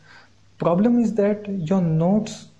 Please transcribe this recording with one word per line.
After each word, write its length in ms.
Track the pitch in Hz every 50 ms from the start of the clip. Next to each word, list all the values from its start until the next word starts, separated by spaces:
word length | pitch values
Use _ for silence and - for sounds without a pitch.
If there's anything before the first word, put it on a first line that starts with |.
| - - - - - - _ _ _ _ _ -
Problem 420 | - 160 175 180 208 240 240 240
is 140 | 233 202 -
that 340 | - 202 208 208 208 - 202
your 320 | 196 196 160 151 196 190
notes 640 | 175 165 160 160 165 180 202 214 214 - - - - - -